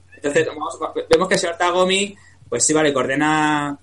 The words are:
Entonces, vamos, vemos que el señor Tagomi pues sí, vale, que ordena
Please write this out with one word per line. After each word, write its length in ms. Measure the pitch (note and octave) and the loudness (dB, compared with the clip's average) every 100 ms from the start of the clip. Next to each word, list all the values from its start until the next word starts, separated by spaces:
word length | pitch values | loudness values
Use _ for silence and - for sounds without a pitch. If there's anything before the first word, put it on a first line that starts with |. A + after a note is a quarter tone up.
| - - | -20 -10
Entonces, 300 | D3 D3 D#3 | -2 0 0
vamos, 320 | D3+ D#3 - D#3 - B2 | -4 -8 -6 -8 -6 0
vemos 180 | D#3+ F#3 | 2 2
que 60 | |
el 60 | F#3+ | 0
señor 160 | F3 E3+ | -2 -2
Tagomi 600 | F3+ F3 F#3 F#3+ G3+ G3+ - - - | 0 2 2 0 -2 -8 -20 -20 -8
pues 100 | A#2+ | -2
sí, 80 | - | 2
vale, 200 | D#3 D#3 | 2 2
que 60 | C#3 | 2
ordena 760 | B2 C3+ D3+ D#3 D3+ D3+ D3 C#3+ | 0 0 2 2 2 0 -2 -8